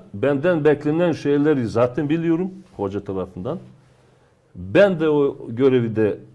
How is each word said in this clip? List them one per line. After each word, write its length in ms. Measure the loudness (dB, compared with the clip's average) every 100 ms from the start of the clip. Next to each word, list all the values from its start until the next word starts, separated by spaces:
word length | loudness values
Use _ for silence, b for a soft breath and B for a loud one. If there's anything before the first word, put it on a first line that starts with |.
| -10
benden 500 | -4 -2 0 0 2
beklenen 480 | 2 2 0 0 0
şeyleri 540 | 0 0 2 2 2 0
zaten 400 | 0 0 0 -2
biliyorum 420 | -2 0 0 -2 -8 -16 -8
hoca 240 | -6 -6
tarafından. 540 | -6 -6 -8 -10 -10 -10 -12 -20 b b b b b b _
Ben 460 | -16 -2 4 4 2
de 80 | 0
o 280 | 2 0 -2 -8
görevi 480 | 0 2 4 2 0
de 220 | 0 -2 -10